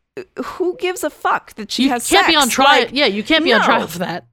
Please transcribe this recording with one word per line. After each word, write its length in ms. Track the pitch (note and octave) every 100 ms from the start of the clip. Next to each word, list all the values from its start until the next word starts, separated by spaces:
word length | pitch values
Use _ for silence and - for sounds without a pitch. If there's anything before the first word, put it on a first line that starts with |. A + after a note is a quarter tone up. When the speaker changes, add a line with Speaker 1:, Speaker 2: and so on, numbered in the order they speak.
| _ - - -
Speaker 1:
who 320 | - - F4 F4
gives 260 | F4+ F#4
a 60 | D4
fuck 440 | - F#4 - -
that 160 | - G#3
she 140 | -
Speaker 2:
You 60 | C4+
Speaker 1:
has 180 | A#3+ -
Speaker 2:
can't 180 | F#4+ E4+
be 60 |
Speaker 1:
sex? 80 | D#4
Speaker 2:
on 60 | B3+
trial. 300 | A#3 C4+ C#4+
Speaker 1:
Like, 80 | A#3
Speaker 2:
Yeah, 140 | B3+ C4+
you 160 | G3+
can't 220 | G#3 G#3+
be 80 | G#3
on 80 | A3+
Speaker 1:
no. 60 | C#4
Speaker 2:
trial 200 | A3+ G#3+
for 140 | F3
that. 260 | E3+ F3 -